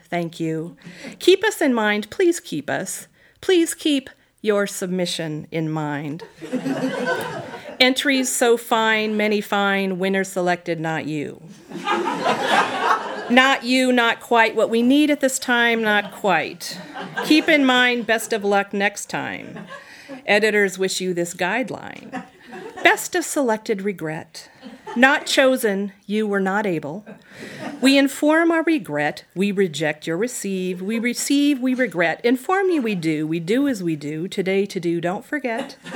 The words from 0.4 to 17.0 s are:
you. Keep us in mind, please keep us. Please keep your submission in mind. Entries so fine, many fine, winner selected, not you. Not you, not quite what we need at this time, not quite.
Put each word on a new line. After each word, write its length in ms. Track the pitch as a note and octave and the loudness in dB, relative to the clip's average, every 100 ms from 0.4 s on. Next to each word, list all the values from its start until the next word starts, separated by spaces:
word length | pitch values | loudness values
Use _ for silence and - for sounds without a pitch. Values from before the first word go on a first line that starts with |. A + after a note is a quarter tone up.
you. 360 | E3 D#3+ E3+ - F3 - - - | -4 -4 -6 -12 -20 -16 -16 0
Keep 260 | - F#4+ | 4 4
us 160 | A4 - | 4 0
in 140 | D4+ | 0
mind, 340 | A#3+ G#3+ G#3 G#3 | 2 2 0 -2
please 320 | - F4 E4 | 0 2 0
keep 300 | - - - | -4 -8 -4
us. 360 | C#3 G3 - - _ _ - | -4 -6 -10 -14 _ _ -6
Please 320 | - F4+ E4 | 2 4 2
keep 340 | - D#4+ C#4 C4+ - _ _ | 0 0 0 -2 -16 _ _
your 260 | G#3+ G3+ G3 | 0 2 0
submission 800 | - F#3 F#3 F3 - D#3+ D3+ - | -4 -4 -2 -2 -4 -6 -8 -6
in 200 | D#3+ D#3+ | -4 -2
mind. 540 | D#3 D3 C#3+ D3+ D#3+ - - D#4+ B3+ C4+ - C4 - B3 - - - - - - - | -2 -4 -4 -6 -10 -14 -18 -8 -6 -4 -4 -4 -4 -4 -4 -6 -10 -12 -14 -6 2
Entries 560 | B3+ C4 D4 C4 B3+ | 2 2 0 0 0
so 220 | - A#3+ A#3 | 0 2 2
fine, 600 | - A3+ A3 A3 G#3+ G#3+ | 2 2 2 2 0 0
many 240 | G#3+ G#3 | 0 0
fine, 580 | G3+ G3+ G3+ G3 F#3+ F3+ | 0 0 2 0 0 0
winner 260 | F#3+ F#3+ | 0 0
selected, 560 | F#3 F#3+ F3+ F3 F3 D#3+ | -2 -2 0 0 -2 -4
not 260 | D#3+ D#3+ C#3+ | -4 -4 -4
you. 360 | D3+ C3 - E3 - - - - - - - - - C4+ - - F#4 F4+ - - - - | -4 -6 -10 -18 -20 -14 -8 -4 -2 -2 -2 -2 0 0 2 2 0 0 0 -2 -8 2
Not 320 | B3 C4 C4+ | 4 6 4
you, 300 | A#3 B3+ B3+ | 2 2 4
not 280 | B3 A#3 - | 4 4 0
quite 360 | - A#3 A3+ A3 | 2 4 4 2
what 120 | G3 | 2
we 140 | A#3 | 4
need 280 | A#3+ C#4+ D4+ | 4 6 4
at 100 | C#4+ | 2
this 180 | C4 - | 0 0
time, 420 | - A#3+ A#3 A#3 | 0 2 2 2
not 280 | A3 G#3 G3 | 2 2 0
quite. 640 | - G3+ E3 A2 F3 - - - - | -2 0 2 0 -8 -12 -12 -14 -14